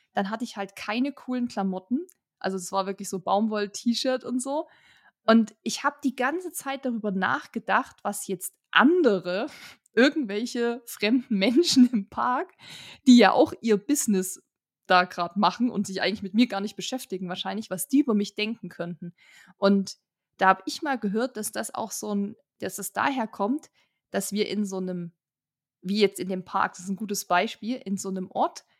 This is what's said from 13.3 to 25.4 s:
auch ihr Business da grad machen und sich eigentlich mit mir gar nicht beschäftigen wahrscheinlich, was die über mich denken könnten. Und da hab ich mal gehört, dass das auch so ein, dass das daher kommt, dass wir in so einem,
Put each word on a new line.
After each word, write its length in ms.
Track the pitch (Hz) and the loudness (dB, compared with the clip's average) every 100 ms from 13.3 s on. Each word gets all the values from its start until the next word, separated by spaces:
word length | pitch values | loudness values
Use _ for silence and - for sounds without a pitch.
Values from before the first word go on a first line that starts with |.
auch 200 | - 320 - | 6 2 2
ihr 160 | 226 202 | 0 0
Business 640 | - 294 - 190 185 - _ _ _ _ - | 2 -2 0 0 -2 -8 _ _ _ _ 2
da 180 | 180 | 4
grad 320 | 180 - 170 202 | 4 -2 -6 0
machen 340 | 214 - 240 | 0 2 -2
und 160 | - 196 | -2 -4
sich 160 | 190 | -2
eigentlich 200 | 175 208 | -2 -4
mit 120 | 196 | -2
mir 120 | 208 247 | 0 0
gar 140 | 196 | 0
nicht 160 | 208 - | -6 -8
beschäftigen 520 | - 254 - 185 180 | -8 -8 -8 -8 -8
wahrscheinlich, 420 | 185 190 196 220 | -8 -8 -8 -8
was 180 | 185 - | -8 0
die 120 | 277 | 2
über 140 | 285 | 4
mich 200 | 208 202 | 2 0
denken 340 | - 214 233 175 | -4 -6 -6 -12
könnten. 460 | - 170 170 175 - _ - - - | -10 -10 -10 -14 -18 _ -20 -20 0
Und 400 | 196 196 190 - _ _ _ - | 4 4 2 -8 _ _ _ 0
da 120 | 190 | 4
hab 140 | 190 - | 4 0
ich 160 | - | -6
mal 160 | 302 262 | -4 -4
gehört, 380 | 208 214 254 220 | -2 -2 -4 -4
dass 160 | 208 | -8
das 220 | 214 214 | -8 -8
auch 180 | - 214 | -6 -8
so 220 | - 214 | -8 -4
ein, 220 | 202 202 - _ - | -4 -4 -8 _ -10
dass 180 | 190 - | -10 -8
das 160 | 190 | -8
daher 340 | 208 247 262 220 | -2 0 0 -4
kommt, 440 | - 202 294 - _ _ _ _ | -4 -2 -2 -6 _ _ _ _
dass 220 | 196 - | -6 -4
wir 160 | 202 - | -4 -2
in 180 | 202 202 | -2 -4
so 100 | 190 | -4
einem, 340 | 185 180 170 - _ _ | -6 -6 -8 -14 _ _